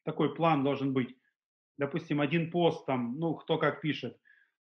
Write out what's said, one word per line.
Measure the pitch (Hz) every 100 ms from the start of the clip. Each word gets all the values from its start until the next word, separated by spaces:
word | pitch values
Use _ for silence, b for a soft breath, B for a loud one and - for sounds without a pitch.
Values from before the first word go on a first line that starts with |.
такой | - - 147
план | 143 165 151
должен | 135 135 139
быть. | 131 123 - _ _ _ _ _ -
Допустим, | 143 175 - 147
один | 147 165 165
пост | 175 165 - -
там, | 131 120 135
ну, | 165
кто | 165 - 160
как | 151 143
пишет, | 156 131 120 - b b b b _